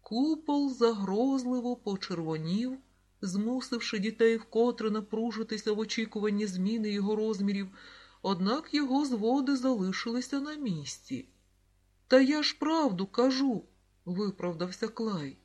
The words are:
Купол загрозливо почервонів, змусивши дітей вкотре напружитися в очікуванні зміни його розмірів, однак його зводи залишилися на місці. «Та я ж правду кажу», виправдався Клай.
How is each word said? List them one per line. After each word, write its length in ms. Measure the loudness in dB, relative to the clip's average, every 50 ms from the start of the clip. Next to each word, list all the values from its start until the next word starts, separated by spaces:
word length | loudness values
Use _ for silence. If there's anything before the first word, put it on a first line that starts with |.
Купол 720 | _ -6 -2 0 2 2 0 -2 0 0 0 2 2 0 2
загрозливо 1000 | 4 4 4 4 2 -2 0 2 2 2 4 2 2 0 0 -2 -2 -2 -2 -4
почервонів, 1000 | -4 -4 -4 -4 -4 -4 -6 -4 -4 -2 -2 -2 -4 -2 -2 -2 -2 -2 -2 -6 -8 -14 _ _ _ _ _ _ _
змусивши 800 | -8 -4 -2 -2 -2 0 -2 -4 -4 -4 -6 -6 -4 -4 -2 -2
дітей 380 | -2 -2 2 4 6 6 6
вкотре 540 | 4 -2 -4 2 2 4 4 2 0 -2 -2
напружитися 840 | -2 -2 -4 -4 -4 -2 -2 -2 -2 -4 -6 -6 -6 -4 -2 -2 0
в 60 | 0
очікуванні 680 | -2 -4 -2 -4 -4 -4 -4 -2 0 0 0 0 0
зміни 440 | -2 -2 0 0 0 0 0 -2 -2
його 260 | -2 0 0 0 0
розмірів, 520 | 0 0 0 0 0 0 0 0 0 -4 -6 -10 -18 -20 -20 -20 -20 -20 -20 -20 _ -2
однак 520 | -2 0 2 2 0 0 0 -2 -2 0
його 300 | 0 2 2 2 2 2
зводи 520 | 2 0 0 2 2 2 2 2 2 0
залишилися 840 | 2 2 2 2 2 0 -2 -2 -2 -4 -2 -2 -4 -4 -2 -4 -4
на 140 | -4 -6 -8
місці. 760 | -6 -4 -4 -4 -4 -6 -10 -12 -14 -10 -10 -10 -10 -10 -14 _ _ _ _ _ _ _ _ _ _ _ _ _ _ _
«Та 140 | _ 6 6
я 220 | 8 6 4 2 0
ж 140 | -2 -2 -2
правду 480 | -2 0 0 2 2 0 0 -2 -4
кажу», 580 | -4 0 2 2 2 4 2 0 0 0 -2 -6 -10 _ _ _ _ _ _ _
виправдався 840 | -6 -4 -2 -2 -2 -4 -4 -4 -4 -4 -4 -6 -6 -4 -6 -8 -8
Клай. 480 | -6 -4 -4 -4 -2 -4 -6 -6 -10 -14 _